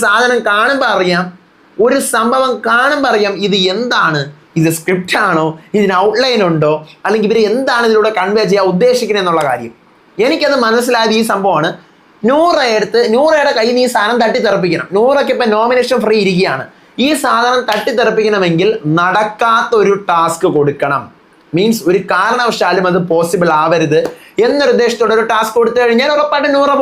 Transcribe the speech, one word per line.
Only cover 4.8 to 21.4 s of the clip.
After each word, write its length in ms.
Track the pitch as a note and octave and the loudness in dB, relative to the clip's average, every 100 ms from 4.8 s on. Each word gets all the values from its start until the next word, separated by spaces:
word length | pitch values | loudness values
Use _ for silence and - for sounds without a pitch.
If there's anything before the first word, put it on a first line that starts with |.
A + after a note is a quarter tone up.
| - F#3 F3+ - | -4 -4 -2 -2
ആണോ, 420 | F#3 E3 D#3+ D#3+ - | 0 0 -2 -6 -6
ഇതിന് 200 | G#3 G3+ F#3 G#3 | -2 0 2 0
ഔട്ട്ലൈൻ 380 | G#3+ C4 A#3 F3+ | 0 0 0 0
ഉണ്ടോ, 360 | D#3+ D3+ D3+ - - F3+ | 2 0 -2 -6 -10 -4
അല്ലെങ്കിൽ 240 | G#3+ G3+ | 0 0
ഇവര് 120 | A3+ G#3 | 2 2
എന്താണ് 340 | A#3+ C4+ A#3+ A#3 | 0 -2 0 2
ഇതിലൂടെ 260 | A3 G#3+ G3+ | 2 2 0
കൺവേ 240 | F#3+ G#3+ | 0 0
ചെയ്യാൻ 220 | G3 G3 F#3+ | 2 2 2
ഉദ്ദേശിക്കുന്നത് 580 | F3+ B3 B3 G#3 G#3 | 2 2 2 0 -2
എന്നുള്ള 200 | F#3 E3 C#3+ | 0 0 0
കാര്യം. 240 | B2 A#2 - _ _ _ - A#3+ | -4 -8 -16 _ _ _ -2 -2
എനിക്കത് 320 | D#4+ C#4+ C#4 A3+ | 0 0 0 0
മനസ്സിലായത് 480 | A#3 A#3 A#3+ A3+ A3 | 0 0 0 2 0
ഈ 40 | A3 | 0
സംഭവമാണ്. 380 | G3+ G3 D#3+ E3 F#3 - _ _ - G#3+ | 0 0 0 -2 -4 -18 _ _ -4 0
നൂറയെടുത്ത്, 880 | C#4+ F4 D#4+ B3+ G#3+ G#3 A3+ A#3 | 2 2 2 0 0 0 0 0
നൂറയുടെ 380 | A#3 D#4 D4+ C#4+ A#3 | 2 2 2 2 0
കയ്യിൽ 160 | A#3 | 0
നിന്ന് 140 | B3 B3+ | 0 0
ഈ 40 | A#3+ | 0
സാധനം 220 | G#3 A#3+ | 0 0
തട്ടിത്തെറിപ്പിക്കണം. 640 | A3+ B3+ G#3 F#3+ F3 D#3 - F#3+ | 0 0 0 0 0 -2 -2 0
നൂറയ്ക്ക് 340 | A#3+ C#4 B3 | 2 2 0
ഇപ്പം 180 | A3 A#3+ | -2 0
നോമിനേഷൻ 480 | G#3+ A#3 B3+ A#3+ B3+ A3+ | 0 2 0 0 0 0
ഫ്രീ 120 | A3 G3 | 0 2
ഇരിക്കുകയാണ്. 380 | F3+ F#3 C3+ A#2+ - _ - | 0 0 -2 -8 -16 _ -4
ഈ 140 | C4 | -2
സാധനം 480 | D#4 B3+ A3+ A#3+ B3+ - | 0 0 0 0 0 -2
തട്ടിത്തെറിപ്പിക്കണമെങ്കിൽ 1080 | G#3 C#4 A#3 A3+ G#3+ G#3+ G#3 F3+ E3 G3 A3+ D3+ D#3+ | -2 -2 0 0 0 0 0 0 0 0 0 -2 0
നടക്കാത്തൊരു 1080 | F3+ G3+ G#3+ - A3+ A3+ - A3+ G3 G3 G3 | 0 0 -2 -2 0 0 0 0 2 0 0
ടാസ്ക് 380 | E3+ E3 E3 F#3 D3 | 0 0 0 0 0
കൊടുക്കണം. 480 | C#3+ C#3+ C#3+ C3+ A2+ - _ _ | 0 0 -2 -4 -6 -20 _ _